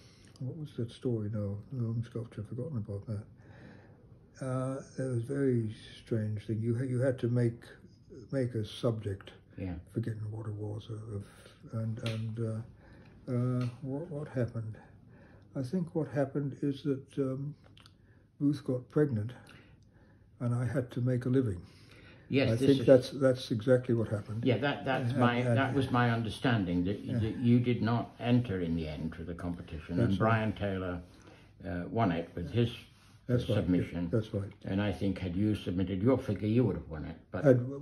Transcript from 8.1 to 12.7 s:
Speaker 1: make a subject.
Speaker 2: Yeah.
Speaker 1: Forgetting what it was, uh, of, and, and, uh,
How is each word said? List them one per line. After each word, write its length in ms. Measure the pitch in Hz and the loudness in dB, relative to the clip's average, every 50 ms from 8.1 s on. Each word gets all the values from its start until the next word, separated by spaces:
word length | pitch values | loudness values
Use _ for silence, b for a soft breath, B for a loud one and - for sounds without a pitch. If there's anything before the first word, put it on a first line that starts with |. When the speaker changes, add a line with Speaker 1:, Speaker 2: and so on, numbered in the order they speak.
| - 139 107 - | -18 -18 -10 -4
Speaker 1:
make 220 | 143 135 127 120 120 | -2 -2 -2 0 -2
a 120 | 113 104 | -4 -4
subject. 680 | - - - - 120 110 110 - 101 95 - - - - - - - - | -4 -6 0 0 0 0 0 -4 -6 -6 -8 -10 -18 -20 -20 -20 -18 -10
Speaker 2:
Yeah. 160 | - 95 92 85 85 - - - | -8 -6 -6 -6 -8 -10 -6 -6
Speaker 1:
Forgetting 360 | 117 117 117 107 104 107 107 | -4 -4 -4 -6 -6 -8 -8
what 160 | 107 110 107 | -8 -8 -8
it 60 | 107 104 | -8 -8
was, 360 | 104 104 104 107 107 - - | -8 -8 -8 -8 -10 -10 -10
uh, 260 | 110 107 107 110 104 | -12 -12 -10 -10 -10
of, 80 | 101 98 B B B B B B B - - - 113 | -10 -10 B B B B B B B -16 -8 -6 -6
and, 180 | 113 113 110 113 - 113 | -4 -4 -6 -4 -6 -6
and, 300 | 110 110 113 113 110 117 | -4 -4 -6 -6 -4 -4
uh, 920 | 113 110 110 113 120 - | -4 -4 -4 -6 -8 -12